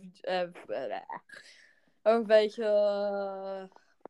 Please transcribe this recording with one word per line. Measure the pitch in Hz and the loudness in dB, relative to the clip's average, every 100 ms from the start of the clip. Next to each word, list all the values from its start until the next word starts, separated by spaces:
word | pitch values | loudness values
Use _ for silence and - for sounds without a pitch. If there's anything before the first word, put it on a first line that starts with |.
| 185 - | -12 -12
äh, | - 185 175 175 - | -4 -4 -4 -10 -10
äh, | 107 120 - - - - - - - _ _ _ _ 214 | -8 -6 -8 -10 -14 -14 -20 -20 -20 _ _ _ _ 2
irgendwelche | 226 208 214 214 220 214 208 208 202 202 202 196 196 196 196 190 - _ _ | 2 6 4 4 -2 2 2 2 0 -2 -4 -6 -8 -10 -10 -14 -20 _ _